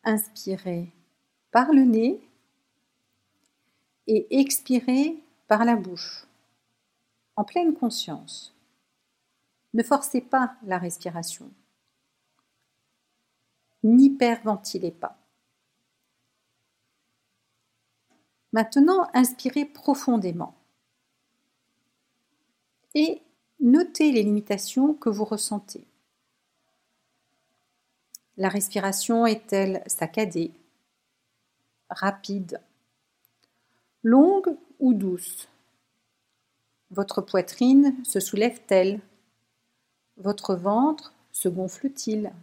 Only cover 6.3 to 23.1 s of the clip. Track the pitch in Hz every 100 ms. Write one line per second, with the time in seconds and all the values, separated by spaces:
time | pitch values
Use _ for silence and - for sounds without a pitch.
6.3 | _ _ _ _ _ _ _ _ _ _
7.3 | - 208 349 339 302 240 - - 151 -
8.3 | - - _ _ _ _ _ _ _ _
9.3 | _ _ _ _ 226 226 285 - 254 -
10.3 | 262 247 - 208 180 175 - 180 170 170
11.3 | - - _ _ _ _ _ _ _ _
12.3 | _ _ _ _ _ _ _ _ _ _
13.3 | _ _ _ _ _ 220 240 277 277 240
14.3 | 233 214 202 - 185 180 - - - _
15.3 | _ _ _ _ _ _ _ _ _ _
16.3 | _ _ _ _ _ _ _ _ _ _
17.3 | _ _ _ _ _ _ _ _ _ _
18.3 | _ _ 220 220 277 302 381 - 247 247
19.3 | 254 262 294 285 - - 269 - 233 185
20.3 | 170 - _ _ _ _ _ _ _ _
21.3 | _ _ _ _ _ _ _ _ _ _
22.3 | _ _ _ _ _ _ 294 320